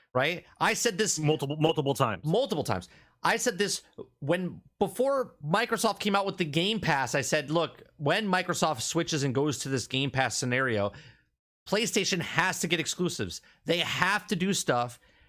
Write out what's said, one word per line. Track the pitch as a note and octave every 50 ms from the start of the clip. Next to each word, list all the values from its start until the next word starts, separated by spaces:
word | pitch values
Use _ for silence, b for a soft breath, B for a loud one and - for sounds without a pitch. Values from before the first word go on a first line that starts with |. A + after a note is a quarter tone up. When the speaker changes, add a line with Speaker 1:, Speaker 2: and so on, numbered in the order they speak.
| b b b
Speaker 1:
right? | B2+ C3+ D#3 - C#3 - b b b
I | D#3+ G#3 A3
said | - - A#3 F#3+ E3
this | A3 F3+ - D#3
Speaker 2:
Multiple, | D3+ D3 D#3 D#3 C#3+ C#3 D3 D#3
multiple | D3+ D#3+ D#3+ D#3+ C#3 C#3 C3+
times. | - C#3 A2+ G2+ - -
Speaker 1:
multiple | D3+ F3 A#3 C#4 - G3+ D#3 -
times. | - G#2 F#2 F2+ b b b b b b b -
I | E3 G#3+
said | A3+ - B3 G3 F3
this | G3+ F#3 - - b b b - - - _ -
when, | C#3+ C#3 E3+ F#3 F#3 E3 - - - - _ -
before | G#3 F#3 - - B3+ C#4 C#4 C4+ B3 - - _ D3
Microsoft | D3 F3 G#3+ A#3+ - A#3 - - A3 G3 -
came | - G#3 G3
out | G3+ G3
with | G3 F#3+ -
the | F3+
Game | D#3 C3+ E3 F3 G3+ A3+ G#3+
Pass, | F3+ E3 D3+ C3+ C3 A#2+ -
I | C#3+
said, | B2 - D#3+ D3+ C#3+ C#3
"Look, | D#3 E3+ D#3+ - - - - - _ -
when | D3 C#3+ E3+ G#3+ A3
Microsoft | G3 F#3 F#3 F3+ F3+ E3 - F3+ D#3+ D3+ A2+
switches | - - - D#3+ D#3+ - E3 C#3+ C#3
and | C#3 A#2
goes | C3+ D3 D3+ A#2+ -
to | - C#3
this | C3+ B2 -
Game | - - C3 C#3 C#3
Pass | - C3 C3 A#2 - -
scenario, | C#3+ B2+ B2 C3 C3+ B2+ A2+ G2+ G2+ G2+ B B B B B B B B B _ _ _ _ _ _ -
PlayStation | F#3+ G#3+ A#3 - - G#3+ F3+ - F#3+ F3
has | C#3+ - - E3 F3 F#3 E3+ -
to | -
get | D#3+ F3 D#3+
exclusives. | D#3+ - - - F3+ E3 - - G#2+ F2 - - b b b b b
They | - E3 F3
have | D#3 - - C3 F3+ F#3 G3+ G#3+ - -
to | G#3
do | D#3+ F#3 G3 F3+
stuff. | - - - B2+ A#2+ A#2+ A#2+ - - b b b b b